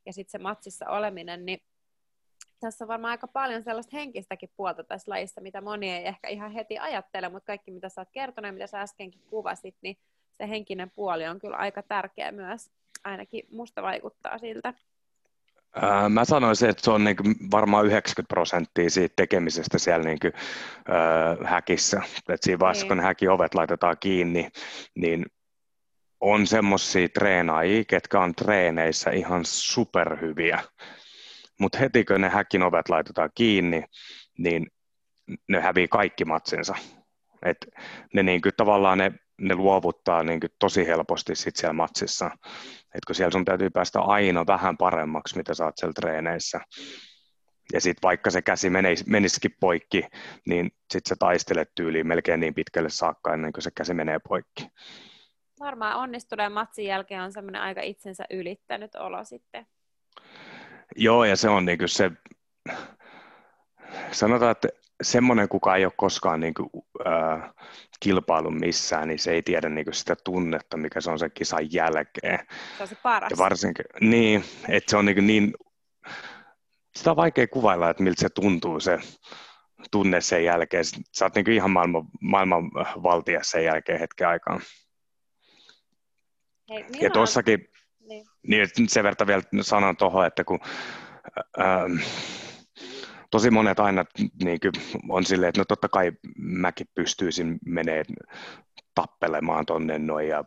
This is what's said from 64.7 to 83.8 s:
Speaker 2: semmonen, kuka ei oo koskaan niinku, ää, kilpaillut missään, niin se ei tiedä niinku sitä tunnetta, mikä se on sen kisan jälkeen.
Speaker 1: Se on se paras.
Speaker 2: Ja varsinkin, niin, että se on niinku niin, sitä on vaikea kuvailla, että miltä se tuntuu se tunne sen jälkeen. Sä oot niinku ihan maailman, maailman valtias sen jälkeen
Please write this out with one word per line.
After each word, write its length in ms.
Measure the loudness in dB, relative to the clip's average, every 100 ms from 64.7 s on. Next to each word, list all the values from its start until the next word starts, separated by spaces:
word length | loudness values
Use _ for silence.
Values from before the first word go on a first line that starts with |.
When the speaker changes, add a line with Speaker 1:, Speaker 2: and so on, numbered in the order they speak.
| -4 _ -10
Speaker 2:
semmonen, 460 | 0 2 4 4 2
kuka 260 | 2 2 4
ei 100 | 2
oo 60 | 2
koskaan 420 | 0 0 0 0
niinku, 480 | -2 -4 -8 -12 -16 -6 -2
ää, 480 | 0 0 -2 -6 -18 -20 -20 -20 _
kilpaillut 600 | 0 2 2 0 0 -2
missään, 480 | -2 -2 -2 -2 -2
niin 120 | -4
se 120 | -2
ei 100 | 0
tiedä 280 | 0 -2 -2
niinku 220 | -4 -6
sitä 240 | -6 -4 -4 -2
tunnetta, 520 | -2 -2 -2 -6 -8
mikä 240 | -6 -6
se 100 | -4
on 80 | -4
sen 120 | -4
kisan 400 | -4 -4 -4 -2
jälkeen. 640 | 0 0 0 -4 -6 -4 -4 -6 -16 -16 -12
Speaker 1:
Se 60 |
on 40 | -14
se 100 | -6
paras. 280 | -2 -2 -2
Speaker 2:
Ja 60 | 2
varsinkin, 480 | 2 2 -2 -4 -10 2
niin, 420 | 6 6 6 4 0 -8 -2
että 220 | 0 2
se 60 | 4
on 80 | 4
niinku 160 | 4
niin, 320 | 6 6 4 0 _ _ _ _ -18 -16 -16 -20 -20 _ _ _ _ -2
sitä 160 | 2
on 60 | 4
vaikea 300 | 4 4 0
kuvailla, 420 | 2 4 4 2
että 140 | 2
miltä 180 | 2 2
se 80 | 0
tuntuu 500 | 2 2 2 0 -2
se 200 | 0 0 -2 -20 -20 -20 -20 -20 _ _ -2
tunne 300 | 2 4 2
sen 240 | 2 2 2
jälkeen. 380 | 2 0 -2 -2 -6 -12 -2
Sä 80 | 0
oot 100 | 2
niinku 160 | 4
ihan 200 | 4 4
maailman, 340 | 4 2 0 -4 -8
maailman 500 | 0 2 4 2 0 -4 -6 -2
valtias 460 | 2 2 2 -2 -2
sen 160 | 0 0
jälkeen 340 | 0